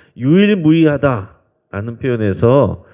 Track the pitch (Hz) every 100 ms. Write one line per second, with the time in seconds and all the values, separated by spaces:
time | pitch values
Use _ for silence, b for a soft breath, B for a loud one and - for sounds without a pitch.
0 | b - 127 175 208 208 156 165 156 143
1 | 143 120 98 _ _ _ _ 98 113 117
2 | 135 117 104 90 117 139 104 85 b